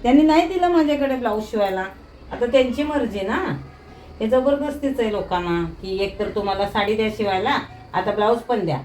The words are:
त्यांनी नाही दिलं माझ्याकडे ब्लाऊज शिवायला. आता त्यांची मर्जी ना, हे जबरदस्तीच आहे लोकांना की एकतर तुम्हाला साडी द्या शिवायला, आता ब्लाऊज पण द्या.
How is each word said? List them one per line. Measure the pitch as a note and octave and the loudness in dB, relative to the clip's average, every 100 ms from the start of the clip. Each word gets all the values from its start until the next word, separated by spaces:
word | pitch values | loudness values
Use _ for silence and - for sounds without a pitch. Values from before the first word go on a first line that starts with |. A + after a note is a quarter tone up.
त्यांनी | A#3+ C#4 | 6 6
नाही | D#4 D#4 E4+ | 8 6 4
दिलं | F#4 F4 | 2 4
माझ्याकडे | E4+ D4+ C#4+ C#4 B3+ | 4 4 2 0 0
ब्लाऊज | A#3 G#3+ G#3+ | -2 -2 -2
शिवायला. | A3 G3 F#3 F#3+ - - - - | -2 0 -2 -6 -10 -20 -20 -14
आता | - A#3+ | -4 2
त्यांची | C4+ B3+ C4+ | 4 2 0
मर्जी | D4+ D4 A#3 G3 | -2 -2 -2 -4
ना, | F#3+ C#4+ F#4 C#3 - - - - - - | -4 -2 -2 -6 -10 -20 -20 -20 -20 -6
हे | A3 | 0
जबरदस्तीच | B3+ C4 C#4+ D4 C#4+ C#4 B3+ | 2 2 0 -2 -4 -4 0
आहे | A3 | -2
लोकांना | G3+ - F3+ F3 E3+ E3 - | -2 -2 -4 0 -2 -2 -6
की | F#3+ F#3+ | -6 -4
एकतर | G3 - G#3 | -4 -4 -4
तुम्हाला | G#3+ G3+ G3 G3+ | -2 -2 -2 -2
साडी | G#3+ G3+ | 0 0
द्या | A3 A3 G#3+ | 0 -2 -2
शिवायला, | G#3 F#3 A3+ A#3+ - - - | -2 0 0 -2 -4 -18 -6
आता | - F#3+ | -4 -2
ब्लाऊज | G3+ G#3 A#3 | 0 2 2
पण | - A#3 | 0 -2
द्या. | E3+ C3+ | 0 -4